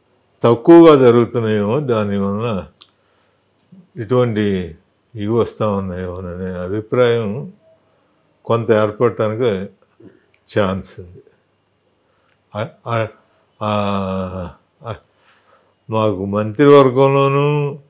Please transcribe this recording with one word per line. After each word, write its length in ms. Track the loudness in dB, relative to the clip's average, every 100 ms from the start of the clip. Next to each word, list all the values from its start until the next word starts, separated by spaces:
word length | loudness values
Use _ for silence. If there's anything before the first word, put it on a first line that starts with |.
| _ _ _ _
తక్కువగా 540 | 0 2 8 8 10 8
జరుగుతున్నాయేమో, 800 | 6 4 2 -2 -2 -2 -2 -2
దానివలన 880 | -2 -2 -2 -4 -4 -4 -6 -8 -10 _ _ _ _ _ _ _ _ _ _ -20 _ -12
ఇటువంటి 800 | -2 0 0 0 -2 -2 -6 -14 _ _ _
ఇవి 120 | -10 -2
వస్తా 440 | -2 -2 -4 -4
ఉన్నాయేమోననే 800 | -4 -6 -8 -10 -10 -12 -10 -10
అభిప్రాయం 1000 | -8 -8 -8 -4 0 2 0 -4 -8 -12 -18 _ _ _ _ _ _ _ _
కొంత 260 | -4 -2 0
ఏర్పడటానికి 1000 | 2 0 0 -2 -2 -4 -2 -2 -4 -8 _ _ _ -20 _ _ _ -8 -4
ఛాన్స్ 420 | -2 -4 -10 -20
ఉంది. 220 | -20 -20 -20 _ _ _ _ _ _ _ _ _ _ _ _ -12
ఆ, 120 | -12 -12 -8
ఆ, 220 | -6 -6 -10 _ _ _ -8
ఆ, 920 | -4 -4 -2 -4 -4 -6 -8 -10 -12 -16 _ _
ఆ, 100 | -16 -16 _ _ _ _ _ _ _ _ -8
మాకు 340 | -4 -2 -4
మంత్రివర్గంలోనూ 1500 | -4 -4 -4 2 6 6 6 2 2 2 0 0 -2 -2 -4 -10 _